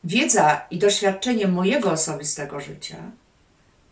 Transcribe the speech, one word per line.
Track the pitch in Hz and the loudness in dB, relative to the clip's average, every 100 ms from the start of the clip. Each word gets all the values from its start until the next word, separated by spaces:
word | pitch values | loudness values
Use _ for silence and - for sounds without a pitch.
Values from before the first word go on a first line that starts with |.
Wiedza | 165 220 302 208 151 151 - | 0 0 2 4 4 2 -2
i | 175 | 2
doświadczenie | 202 202 202 190 247 226 190 | 2 4 0 0 -2 0 2
mojego | 180 190 277 202 | 2 2 2 0
osobistego | 156 160 143 147 - 143 143 | 0 -2 -4 -6 -6 -8 -10
życia, | 147 151 - 165 165 - _ _ _ _ _ _ _ | -12 -14 -14 -14 -16 -18 _ _ _ _ _ _ _